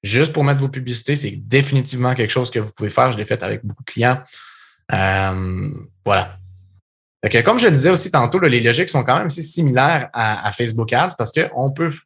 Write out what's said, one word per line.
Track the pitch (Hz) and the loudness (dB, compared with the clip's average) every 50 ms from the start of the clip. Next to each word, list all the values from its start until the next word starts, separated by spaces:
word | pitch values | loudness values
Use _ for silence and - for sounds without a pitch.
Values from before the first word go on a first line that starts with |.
| - | -4
juste | 98 101 127 151 156 - | 0 2 2 2 2 2
pour | 156 143 | 0 2
mettre | 139 143 139 | 2 2 2
vos | 139 | 0
publicités. | 131 135 135 127 123 123 113 - - 147 | -2 -4 -6 -8 -8 -8 -8 -4 -4 -4
C'est | 143 139 101 | -2 -4 -6
définitivement | 101 101 101 104 123 135 139 139 139 135 127 139 131 123 123 127 127 | -8 -10 -4 2 2 2 2 4 2 0 0 0 -4 -2 0 0 0
quelque | 127 113 104 | 0 -2 0
chose | - 127 123 120 | 0 -2 -2 -2
que | - 117 | -4 -4
vous | 107 107 _ | -4 -4 _
pouvez | - 110 104 | -6 -8 -2
faire. | - - 123 131 120 | 2 2 2 2 2
Je | |
l'ai | 104 101 | -2 -4
fait | - 107 98 | -4 -4 -4
avec | 87 98 107 107 - | -2 -6 -6 -6 -6
beaucoup | 104 - _ - | -10 -12 _ -14
de | - | -10
clients. | - - 117 123 131 139 - _ - - - - - - - _ _ _ _ - | -2 2 2 2 2 0 -4 _ -20 -20 -20 -20 -20 -20 -20 _ _ _ _ -6
Euh, | - 95 95 95 95 95 95 95 95 95 92 92 92 92 95 101 - - - - _ _ _ | -2 0 0 0 0 0 0 0 -2 -4 -4 -4 -4 -4 -6 -6 -8 -10 -16 -18 _ _ _
voilà. | - 101 95 - - - - - - - - _ _ _ _ _ _ _ _ _ _ _ _ - | 0 2 2 0 -4 -10 -18 -20 -20 -20 -20 _ _ _ _ _ _ _ _ _ _ _ _ -4
Fait | 92 | 2
que, | - 117 117 | 2 4 4
comme | 196 226 247 | 4 2 4
je | 240 | 4
le | 214 | 4
disais | 156 135 131 175 | 4 4 4 4
aussi | 185 170 - - | 2 2 0 0
tantôt, | - 143 120 117 - 190 | 0 2 2 2 2 2
là, | 180 147 | 2 4
les | 123 123 | 2 4
logiques | 113 117 117 139 185 185 | 2 2 2 2 -2 0
sont | - 143 117 | 0 -2 2
quand | 120 127 | 2 0
même | 170 214 | 0 0
assez | 170 139 175 160 | -4 -6 -6 -10
similaires | - - 170 165 139 123 123 135 147 170 147 123 - | -8 -4 0 0 2 4 4 4 4 2 0 -2 -6
à, | - 120 113 110 107 101 - | -6 -4 -2 -2 -2 -2 -4
à | 104 | -6
Facebook | 104 - 120 117 113 113 113 110 | -4 -4 -4 -4 -2 -4 -2 0
Ads | 117 123 170 185 175 | 0 0 0 0 -2
parce | - 113 107 | -6 -6 -4
qu'on | - 156 165 - - 123 131 139 | -2 -2 -2 -2 -2 -4 -4 -4
peut | 139 147 165 165 143 127 _ | -2 -2 -4 -4 -4 -8 _